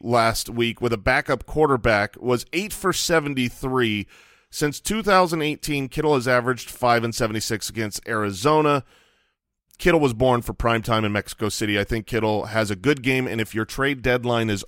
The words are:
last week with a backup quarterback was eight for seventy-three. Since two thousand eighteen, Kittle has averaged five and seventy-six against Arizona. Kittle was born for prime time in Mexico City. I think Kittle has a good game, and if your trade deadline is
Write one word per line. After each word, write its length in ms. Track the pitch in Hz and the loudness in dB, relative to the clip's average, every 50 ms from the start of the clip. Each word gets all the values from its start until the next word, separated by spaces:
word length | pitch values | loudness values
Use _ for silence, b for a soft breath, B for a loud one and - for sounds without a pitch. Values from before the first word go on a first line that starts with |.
last 480 | - 120 120 117 113 113 107 - - - | -2 0 2 4 4 2 2 -2 -6 -6
week 320 | 123 117 117 117 107 - | -2 0 0 0 0 -2
with 100 | 120 117 | -2 -2
a 60 | 117 104 | -2 0
backup 480 | - 131 131 143 147 - 135 110 - | 0 0 0 0 0 0 -2 -2 -4
quarterback 720 | - - 151 156 143 139 117 - 120 107 101 104 - - - | -4 0 2 2 4 2 2 2 4 4 4 2 0 -4 -4
was 260 | - 123 123 117 - - | -2 0 0 0 -2 -4
eight 220 | - 175 208 196 - | -6 -6 -6 -6 -8
for 180 | - - 185 | -4 -2 -2
seventy-three. 1120 | 165 - - - 170 165 147 143 139 131 123 117 - - 139 131 131 127 120 110 107 104 - b b b b b b b b b | -2 0 0 2 2 2 2 0 -2 -2 -2 -4 -4 -6 -6 -2 0 0 2 2 0 -2 -4 b b b b b b b b b
Since 320 | - - 156 147 139 - | -6 -4 -4 -4 -4 -6
two 200 | - - 208 220 202 | -6 -4 -4 -2 2
thousand 380 | 208 190 185 185 165 175 160 | 4 4 4 4 4 0 -2
eighteen, 460 | 147 151 151 - - 147 147 139 135 123 | -2 -2 -4 -4 -6 -4 -4 -4 -4 -4
Kittle 280 | - 156 151 151 147 | -4 -2 0 2 2
has 120 | 131 113 131 | 2 2 2
averaged 420 | 123 123 117 131 127 113 - - | 2 2 2 0 -2 -4 -6 -14
five 340 | - - 127 120 120 117 117 | -6 -2 2 2 4 2 2
and 100 | 117 110 | 0 -2
seventy-six 540 | - 120 107 110 110 - - 113 101 - - | -2 -2 -2 -2 -4 -4 -4 -4 -4 -6 -6
against 360 | - 113 110 104 - - - - | -6 -6 -6 -4 -6 -8 -6 -4
Arizona. 760 | 117 107 107 101 98 90 101 147 156 156 156 147 147 135 - _ _ _ _ _ _ _ _ _ _ _ _ _ _ _ _ _ _ - | -2 -2 -2 -2 -2 0 2 4 4 4 4 4 2 0 -2 _ _ _ _ _ _ _ _ _ _ _ _ _ _ _ _ _ _ 0
Kittle 220 | - 180 170 165 | 2 4 4 6
was 120 | 147 131 113 | 4 2 2
born 280 | 110 131 127 123 120 | 2 2 2 2 2
for 120 | - - 101 | 0 -4 -6
prime 280 | - - 117 113 113 | -2 0 0 0 0
time 240 | 107 123 113 110 110 | 0 0 0 0 0
in 60 | 104 | 0
Mexico 380 | 104 101 - - - - 110 104 | 0 -2 -4 -4 -6 -6 -4 -4
City. 300 | - - 113 104 104 101 | -2 -2 -2 0 0 0
I 40 | 101 | 0
think 240 | - 120 113 101 - | 0 -2 -4 -4 -4
Kittle 380 | 127 110 110 107 107 101 - 104 | -2 0 0 0 0 -2 -2 -2
has 240 | 107 113 110 101 | -2 -2 -2 -2
a 40 | 104 | -2
good 280 | 90 95 139 151 135 113 | -2 0 0 0 0 0
game, 240 | 131 131 131 131 - | 0 0 0 -2 -2
and 120 | 101 113 | -2 -4
if 140 | 110 - - | -4 -4 -4
your 80 | 110 110 | -4 -6
trade 360 | - - 135 135 143 143 127 | -4 -4 -2 -2 -2 -2 -2
deadline 480 | 110 127 123 127 117 120 120 113 113 110 | 0 0 0 0 0 0 0 0 0 0
is 160 | 104 98 - | -2 -4 -4